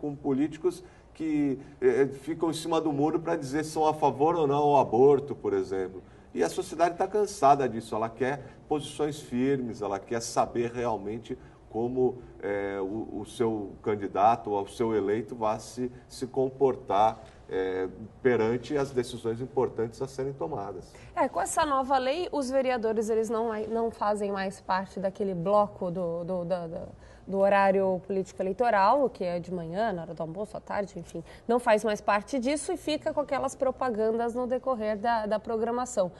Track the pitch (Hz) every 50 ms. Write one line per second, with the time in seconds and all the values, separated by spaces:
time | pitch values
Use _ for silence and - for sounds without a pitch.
0 | - 147 143 139 - 143 135 131 147 156 156 - - 180 175 - - - - -
1 | - - - - 160 156 151 147 143 139 127 - - - - - 123 127 117 127
2 | 139 131 135 - - 151 165 160 175 165 143 - - 165 165 160 156 156 143 139
3 | 147 156 160 170 160 165 165 160 143 127 135 156 147 160 156 160 156 156 151 156
4 | 156 143 120 123 143 160 165 165 156 139 143 147 147 147 143 135 120 - 110 117
5 | 135 143 143 131 - - 113 - - 104 98 98 92 90 98 95 92 92 95 92
6 | - - - - - - - 123 - 165 165 185 175 - 170 156 170 175 170 170
7 | 185 190 190 208 208 196 - - 143 135 143 139 135 120 110 113 113 - 117 107
8 | 110 117 - - 131 127 143 143 - - - - - - 151 147 - - - -
9 | 151 151 139 135 - - 123 120 127 135 139 131 123 117 101 - 104 101 101 95
10 | - - 120 117 117 - - 135 120 - - 120 120 117 123 123 120 120 110 98
11 | 98 101 110 117 113 - 98 - - - - - - - - 110 117 120 127 127
12 | 127 123 123 127 - - - - - 98 101 101 101 98 98 98 95 95 104 113
13 | - - - 98 104 - - - 120 113 110 107 101 95 - - - 117 104 101
14 | 98 92 92 95 101 110 120 117 - 104 104 101 98 - - - 120 113 110 104
15 | 95 98 104 113 120 - 127 120 110 107 110 107 - - - 127 127 123 123 -
16 | - - - - 135 - - 135 131 135 135 - 139 131 - - - - 98 98
17 | 107 113 110 - - - - - - - - 92 92 92 92 92 95 92 92 -
18 | 110 104 - - - 127 123 107 110 113 120 123 - - 151 139 139 127 120 123
19 | 117 - - 110 - 113 113 113 131 127 - 135 127 - 131 - 110 113 113 -
20 | 135 131 - - 131 139 139 139 170 160 147 107 98 98 - - - - - -
21 | - - - 349 302 254 - 339 392 - - 349 320 302 277 269 269 247 285 262
22 | 254 254 285 349 359 - - 294 269 247 269 269 254 254 254 247 208 220 220 214
23 | 220 208 226 220 226 208 233 220 226 233 220 214 220 - 220 226 233 226 220 -
24 | 226 208 214 202 208 202 202 196 190 190 190 - - - 190 185 196 - - 202
25 | 180 196 190 - 208 196 185 170 165 190 208 208 208 202 208 - 196 180 170 185
26 | 180 170 165 170 175 165 185 180 175 170 185 180 170 165 165 - - - - -
27 | - - - - - - 185 196 196 196 202 196 196 196 190 196 190 190 185 180
28 | 180 - 202 190 185 - - - 190 190 196 - 247 240 220 196 190 208 247 294
29 | 277 226 - - 196 175 175 175 165 175 185 180 165 160 170 196 226 226 190 175
30 | 160 160 165 156 170 156 160 190 214 - - - - - 196 202 202 190 - 185
31 | 170 - - 170 165 - - - - - 233 247 247 240 214 214 214 220 208 202
32 | - - 202 208 208 - - 269 226 262 302 294 - - 359 294 - 311 302 302
33 | - 320 302 302 285 - 277 254 254 269 - - 262 262 254 - 269 254 226 208
34 | 220 220 226 226 233 240 220 247 254 233 254 247 - 269 262 214 220 214 214 202
35 | 202 233 233 226 214 208 214 214 214 - 233 220 226 240 240 247 247 247 - 214
36 | 185 175 -